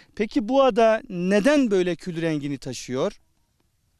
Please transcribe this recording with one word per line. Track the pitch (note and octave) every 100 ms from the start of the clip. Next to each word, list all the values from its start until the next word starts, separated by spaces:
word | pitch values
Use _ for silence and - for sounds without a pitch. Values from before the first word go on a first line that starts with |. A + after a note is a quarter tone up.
| _ -
Peki | A3 D4 G#3
bu | C4+
ada | C4+ A3 A3+ A3 -
neden | F3+ F3+ G3+ A3+ D4 B3+
böyle | G3 F3+ E3+
kül | - E3
rengini | E3 D3+ C#3+ C#3
taşıyor? | C#3 A#2+ - B2+ F3+ - _ _ _ _ _ _ _